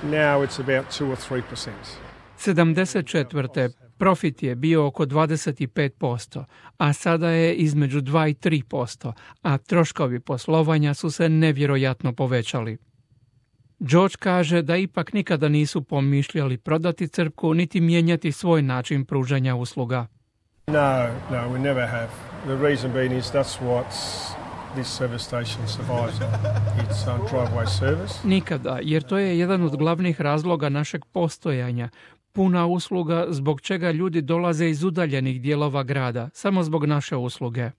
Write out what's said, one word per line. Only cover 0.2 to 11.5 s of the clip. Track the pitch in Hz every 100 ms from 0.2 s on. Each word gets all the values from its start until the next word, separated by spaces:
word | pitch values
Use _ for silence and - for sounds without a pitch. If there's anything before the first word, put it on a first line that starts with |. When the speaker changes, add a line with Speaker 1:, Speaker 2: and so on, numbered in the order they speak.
| 151 143
Speaker 1:
it's | 139 -
about | 131 131 135
two | - 143
or | 131
three | - 127 120
percent. | 123 - 101 - - - - - -
Speaker 2:
Sedamdeset | - 170 165 160 185 202 160
četvrte | 170 135 151 131 - 127 - 120 _
profit | 185 185 175 131
je | 139 123
bio | 151 165 147
oko | 135 151
dvadeset | 143 156 156 - 135
i | 135
pet | - 143 -
posto, | 139 120 - - - - - _
a | 151
sada | 147 - 165 170
je | 165 165
između | 170 156 147 139 139
dva | 131 156 156
i |
tri | 147 - 160
posto, | 120 147 120 - 120 113 - -
a | - 135
troškovi | _ 175 165 - 143 123
poslovanja | - 131 - 160 156 160 147
su | 143 170
se | 143 165
nevjerojatno | 160 160